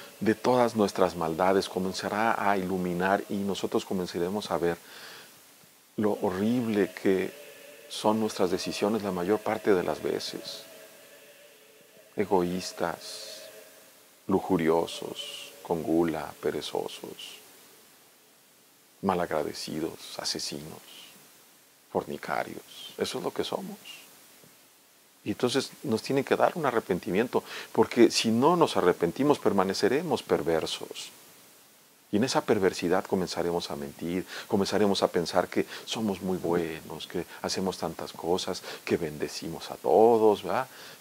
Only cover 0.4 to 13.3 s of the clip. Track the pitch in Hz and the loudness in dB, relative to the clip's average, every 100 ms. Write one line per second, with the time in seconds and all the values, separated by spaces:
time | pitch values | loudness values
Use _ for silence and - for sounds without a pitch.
0.4 | - 127 120 110 101 - 92 85 82 80 | 4 4 4 4 2 4 2 2 -4 2
1.4 | 92 98 92 - 92 92 98 101 113 - | 4 4 2 -2 -4 -4 -4 0 0 2
2.4 | 101 101 90 92 90 87 92 101 - 101 | 2 2 0 0 0 0 2 2 0 -4
3.4 | 98 92 113 117 - 95 90 92 87 104 | -2 -2 -2 -2 -2 -4 -2 -2 -2 -2
4.4 | - 85 85 85 - - - - - - | -2 0 0 -2 -8 -18 -18 -18 -20 -20
5.4 | - - - _ _ - 107 104 101 92 | -20 -20 -20 _ _ -2 0 0 -2 0
6.4 | 107 123 113 104 92 - 104 95 92 - | 0 0 0 0 0 2 2 2 0 -8
7.4 | - - - - - - 110 110 107 - | -18 -18 -20 -20 -12 0 2 2 0 0
8.4 | 92 90 - - 101 110 101 92 87 107 | 0 0 -4 -2 0 0 -2 -2 0 0
9.4 | 104 110 - 92 85 73 76 - - - | 0 -2 2 2 2 -4 -2 -4 -4 -10
10.4 | - - - - - - - - - - | -12 -14 -16 -20 -20 -20 -20 -20 -20 -20
11.4 | - - - - - - - - 98 98 | -20 -20 -20 -20 -20 -20 -12 -4 2 4
12.4 | 87 90 - - 87 - - - - | 2 -2 -6 -4 -4 -4 -12 -14 -14